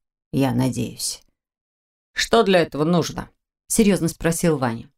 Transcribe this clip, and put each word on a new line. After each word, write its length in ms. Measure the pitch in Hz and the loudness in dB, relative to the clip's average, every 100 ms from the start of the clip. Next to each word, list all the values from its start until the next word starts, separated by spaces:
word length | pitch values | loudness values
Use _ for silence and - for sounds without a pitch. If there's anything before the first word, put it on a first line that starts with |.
| _ _ _ | _ _ _
я 220 | 135 135 | -2 0
надеюсь». 680 | 120 127 123 117 - - - _ _ _ _ _ _ _ _ _ | 0 -2 -2 -6 -8 -10 -10 _ _ _ _ _ _ _ _ _
«Что 280 | - - 233 | -8 0 2
для 180 | 196 180 | 4 2
этого 240 | 156 139 | 2 -2
нужно?» 440 | 156 175 147 - - _ _ _ - | 0 0 -2 -6 -14 _ _ _ -4
серьезно 420 | - 208 170 165 | 2 4 2 0
спросил 480 | - 165 165 170 147 | -2 -4 0 0 0
Ваня. 300 | 127 117 - | -2 -6 -12